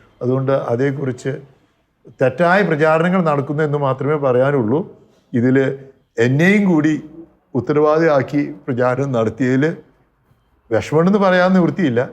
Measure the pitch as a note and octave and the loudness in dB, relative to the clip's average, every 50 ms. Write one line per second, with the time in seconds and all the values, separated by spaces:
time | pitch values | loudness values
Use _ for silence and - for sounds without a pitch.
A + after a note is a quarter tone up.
0 | _ _ _ - B2+ B2 C3 C3+ C3+ C3+ C3+ - - B2 A#2+ A#2+ C#3 C#3+ C#3 D3+ | _ _ _ -6 -4 -2 -2 -2 0 0 -2 -2 0 -2 -2 -2 -2 -2 -2 -4
1 | C#3+ C3 A#2+ - - C3+ B2+ - - - _ _ _ _ _ _ _ _ _ _ | -6 -6 -8 -6 -8 -8 -8 -8 -12 -20 _ _ _ _ _ _ _ _ _ _
2 | _ - - - C3+ B2+ - - F3 E3+ F3+ G#3 G3+ E3 D#3+ C#3+ D#3 D#3 D#3+ D#3+ | _ -16 -4 -2 -2 0 0 0 2 2 2 2 2 0 0 0 2 2 2 2
3 | E3 F3+ F#3 G3 E3+ D#3+ D3 C#3+ C3 D3+ D3 D3+ D#3 D3 C#3+ C#3+ C#3+ C3 B2+ - | 2 0 0 0 0 0 0 -2 -2 -4 -2 -2 -2 -2 -2 -2 -2 -2 -2 -2
4 | C#3+ C#3 D#3 D3 C#3 C3 B2 B2 C3 C#3+ C#3+ C3+ A2+ G#2 C3 E3 G#3 - - - | -2 -4 -2 0 0 0 2 2 2 2 0 0 0 0 -2 -2 -4 -6 -14 -20
5 | - _ _ _ _ - - A#2+ A#2 C3 C3 C#3 C3+ B2 - - - - - _ | -20 _ _ _ _ -6 -4 0 0 2 2 2 2 0 -4 -8 -14 -20 -20 _
6 | _ _ - - A#2 B2 C3+ D3 E3+ F#3+ G3+ G#3+ G3+ F#3 E3+ D3+ C#3+ D#3+ D3+ - | _ _ -2 0 0 2 2 2 2 4 4 4 2 2 2 2 2 0 0 -2
7 | - - - - - _ _ _ _ _ - B2 - - D3 D3 D3+ D3+ D3+ D#3+ | -6 -12 -20 -20 -20 _ _ _ _ _ -6 -6 -2 0 0 2 2 2 2 2
8 | E3+ D#3+ D3 C3+ C3 - D3 D3 D3 C#3 - - - - B2 A#2 B2 B2+ B2 C3 | 2 2 2 0 0 -2 -2 -4 -4 -4 -8 -12 -8 -6 -4 -2 0 0 0 -2
9 | C#3 C#3 B2+ A2+ A2+ A2 - - C3 B2+ C3 C3 D3 E3 F3 - - _ _ _ | -4 -2 -2 -2 -2 -2 -2 -2 -2 0 0 0 0 -2 -4 -6 -16 _ _ _
10 | _ _ _ _ _ _ _ _ _ _ _ _ _ - A2+ G#2+ - - C#3+ D#3+ | _ _ _ _ _ _ _ _ _ _ _ _ _ -4 -4 -4 -2 0 0 2
11 | E3+ F#3+ G#3 G3+ G3+ F#3 F#3 F3+ F3+ F#3 F#3+ F#3 E3+ - - G3 F#3+ F3 D3+ A#2+ | 2 2 2 2 2 2 2 2 2 4 4 2 2 2 0 0 -2 0 0 -2
12 | - - | -2 -4